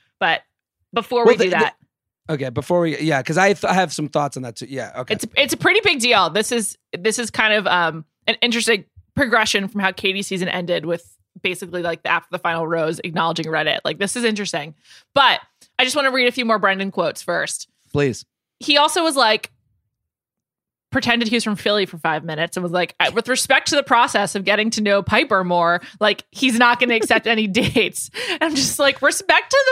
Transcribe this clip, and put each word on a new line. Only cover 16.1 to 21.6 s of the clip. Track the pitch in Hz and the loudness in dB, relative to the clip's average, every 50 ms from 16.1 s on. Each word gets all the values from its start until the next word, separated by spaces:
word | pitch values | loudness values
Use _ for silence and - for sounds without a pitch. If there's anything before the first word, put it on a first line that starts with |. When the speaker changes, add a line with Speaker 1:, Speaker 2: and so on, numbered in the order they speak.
Speaker 1:
read | 254 262 247 | 2 2 0
a | 247 | 0
few | 247 262 240 | 0 -2 -2
more | 226 220 202 | 0 0 2
Brendan | 208 196 190 190 196 196 | 2 0 0 0 -4 -6
quotes | - 190 170 151 - - | -4 -2 -2 -2 -4 -6
first. | - - 175 165 147 - - - - - _ _ _ _ | -6 -4 -4 -4 -4 -6 -8 -10 -14 -16 _ _ _ _
Speaker 2:
Please. | - 143 147 131 107 - - _ _ _ _ _ _ - | -2 0 0 0 0 -4 -10 _ _ _ _ _ _ -8
Speaker 1:
He | - 294 285 | -2 2 4
also | 285 294 302 302 349 330 | 4 4 2 2 0 0
was | 320 285 | 0 2
like, | 269 240 220 220 - - - _ _ _ _ _ _ _ _ _ _ _ _ _ _ _ _ _ _ _ _ _ _ _ _ _ _ _ _ | 2 2 2 2 0 -2 -10 _ _ _ _ _ _ _ _ _ _ _ _ _ _ _ _ _ _ _ _ _ _ _ _ _ _ _ _
pretended | - 269 - 240 233 233 240 | -4 -2 0 2 0 0 0
he | 214 247 | 0 0
was | 226 - | -2 0
from | 220 202 | -2 -4
Philly | - | -2